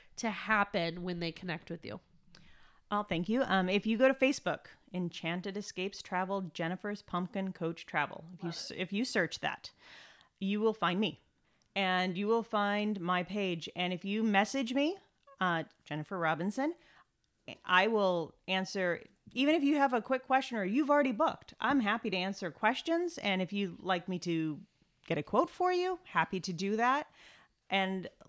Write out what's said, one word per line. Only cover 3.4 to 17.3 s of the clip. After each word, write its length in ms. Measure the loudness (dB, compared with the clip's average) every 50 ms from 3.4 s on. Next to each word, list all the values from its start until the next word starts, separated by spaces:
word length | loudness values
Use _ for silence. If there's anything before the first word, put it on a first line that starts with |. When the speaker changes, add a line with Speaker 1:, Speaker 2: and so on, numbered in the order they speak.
Speaker 2:
Um, 260 | 2 4 4 2 2 2
if 160 | 0 0 2
you 140 | 2 2 6
go 80 | 6
to 80 | 4 6
Facebook, 520 | 6 4 2 2 0 -2 -4 -4 -4 -8 -20 -20 _ _ -8 -6
Enchanted 600 | -4 -4 -4 -6 -6 -4 -4 -4 -4 -4 -6 -6
Escapes 440 | -6 -8 -8 -6 -6 -6 -6 -6 -10
Travel, 500 | -10 -4 -2 -2 -2 -2 -2 -4 -4 -6 -6
Jennifer's 480 | -4 -4 -4 -4 -4 -6 -8 -8 -8
Pumpkin 500 | -10 -6 -4 -4 -4 -4 -4 -4 -4 -4
Coach 320 | -6 -4 -4 -4 -4 -6 -10
Travel. 400 | -4 0 0 0 0 -4 -12 -14 -16 -14 -8
If 40 | -8
you 40 | -8
s-, 220 | -6 -6 -10 -10 -6
if 160 | -6 -6 -4
you 120 | -2 -2 -2
search 360 | 0 2 0 0 0 -2 -4
that, 300 | -4 -6 -6 -6 -12 -18 _ _ -20 -20 -20 -20 -20 -20 -20 -20 -20 _ _ -6
you 220 | -4 -2 -2 2
will 120 | 2 0
find 280 | 2 2 0 0 2 2
me, 200 | 0 -2 -4 -8 _ _ _ _ _ _ _ _ _ _ -2
and 420 | 0 0 2 2 2 2 0 0
you 120 | -2 0 2
will 160 | 2 2 0
find 560 | 0 0 0 2 2 2 2 0 0 -2 -2
my 240 | 0 0 0 0 0
page. 440 | -2 -2 -2 0 0 -2 -2 -6 -8 -6
And 180 | -4 -2 -2
if 120 | -2 -4 -4
you 180 | -2 0 2
message 500 | 2 4 4 4 4 4 0 -2 -2 0
me, 240 | 0 2 2 2 0 -4 _ _ _ _ _ -20 -4 -2
uh, 240 | 0 0 0 0 -2 -6 _ _ _
Jennifer 320 | -8 -6 -6 -6 -6 -4 -2
Robinson, 560 | 0 0 0 0 0 -2 -2 0 -2 -2 -2 -6 -14 -20 -20 -20 -20 _ _ _ _ _